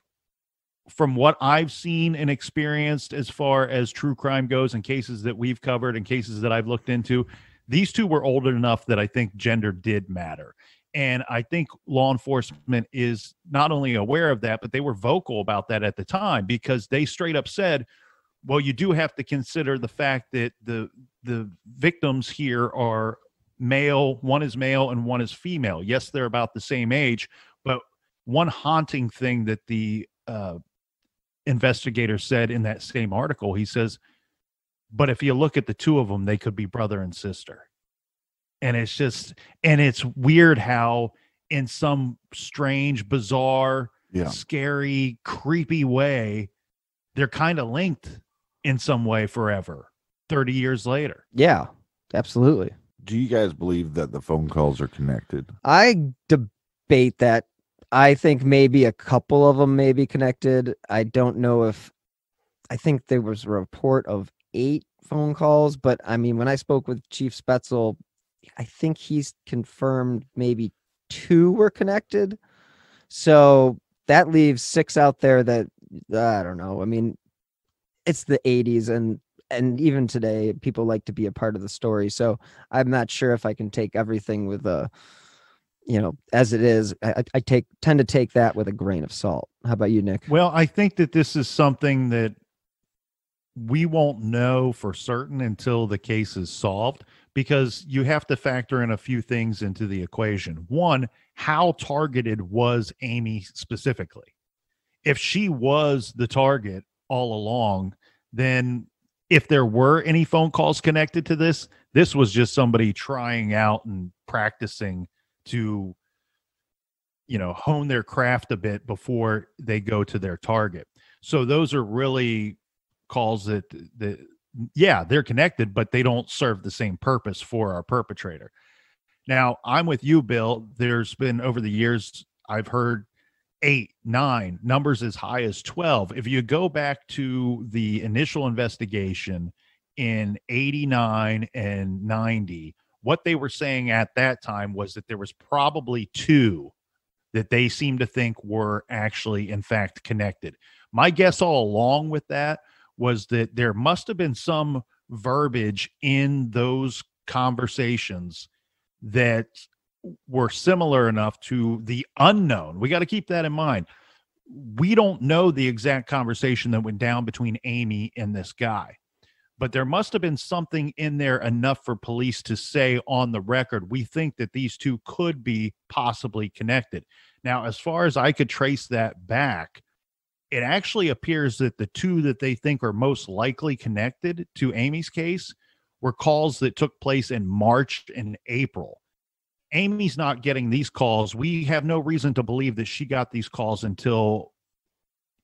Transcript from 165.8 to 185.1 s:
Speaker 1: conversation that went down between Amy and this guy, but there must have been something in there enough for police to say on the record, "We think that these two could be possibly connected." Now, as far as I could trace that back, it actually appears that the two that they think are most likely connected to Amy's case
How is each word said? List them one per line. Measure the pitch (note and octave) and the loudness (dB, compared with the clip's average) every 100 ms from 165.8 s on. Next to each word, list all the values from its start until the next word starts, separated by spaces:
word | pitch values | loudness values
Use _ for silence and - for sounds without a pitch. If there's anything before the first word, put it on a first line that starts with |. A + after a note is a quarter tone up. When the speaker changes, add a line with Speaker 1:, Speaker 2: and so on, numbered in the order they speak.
| C3 C3+ A#2+ | 0 -2 -2
Speaker 1:
conversation | C#3 A#2 A#2 C3+ A#2+ B2 | -2 -2 0 0 0 0
that | A2 | 0
went | A2 G#2 | 0 -2
down | A#2+ A#2+ | -2 -2
between | A#2 - A#2+ A2 | -4 -4 -4 -4
Amy | B2 A#2+ A#2 G#2 A2 - | -6 -4 -4 -4 -6 -6
and | G#2 G#2 | -6 -6
this | F2+ | -8
guy, | - A#2 G#2 E2 - _ _ _ _ _ - | -6 -4 -4 -8 -18 _ _ _ _ _ -6
but | B2+ | -4
there | C3 | -2
must | C3 E3+ A3 | 0 -2 -2
have | G#3+ | -2
been | E3+ C#3+ | -2 -4
something | - F3+ E3 D#3+ D3 - | -4 -6 -4 -4 -4 -4
in | D3+ D3 | -4 -2
there | C#3 B2+ | 0 0
enough | A#2 A#2 C3 C3+ | 0 0 0 -2
for | - A2+ | -4 -8
police | - A#2 B2+ - | -6 -4 -2 -4
to | - G#2+ | -6 -8
say | - D3 C3 B2 - | -4 0 2 0 -2
on | B2+ B2 | -2 0
the | A2 | -2
record, | F#2+ B2+ B2+ A2+ F2+ | -2 -2 -2 -4 -4
"We | C3 | -6
think | A#2 D#3+ D#3+ - | -6 -4 -4 -4
that | A2+ | -8
these | C3 B2+ - | -4 -6 -4
two | C#3 A#2+ | -4 -4
could | - - E3+ D3 | -8 -6 -4 -4
be | A#2+ A2 A2 - - | -4 -2 -4 -8 -10
possibly | - A#2+ A2+ B2 G#2+ G#2+ | -4 -2 -4 -6 -6 -8
connected." | - A2+ B2+ - F2 - _ _ _ | -6 -2 -2 -2 -10 -16 _ _ _
Now, | B2+ B2 | -4 -4
as | A#2 - | -4 -8
far | E3+ E3 | -6 0
as | F3 C3+ | 0 2
I | C3 | 2
could | D3 C3 | 2 0
trace | - C3+ C#3 - | 0 -2 -2 -2
that | A#2 A2+ - F2+ | -2 -2 -4 -4
back, | A#2 C#3+ F#2 D#2+ _ _ _ _ _ _ _ - | -2 -2 -4 -8 _ _ _ _ _ _ _ -8
it | B2+ | -4
actually | B2 F#3 - A3+ E3+ | -2 -2 -2 -2 0
appears | B2 - D#3+ C#3 A2 | -2 -2 -2 -2 0
that | B2+ - | -2 -2
the | G#2+ | -8
two | - F#3 E3+ | -4 0 2
that | C#3+ B2 | 0 0
they | C3+ A#2+ | -4 -2
think | D3 C#3+ | -2 -2
are | A#2 | -2
most | G#2 C3+ C3 - | 0 0 -2 -6
likely | F#2+ B2 B2 D#3 C3+ | -4 -4 -2 -6 -4
connected | A#2 G#2 A#2 - F3 F3 E3+ - | -4 -2 -4 -4 -6 -6 -10 -4
to | C3 | -2
Amy's | A2+ C3 D#3+ | 0 -2 -2
case | D#3+ | -6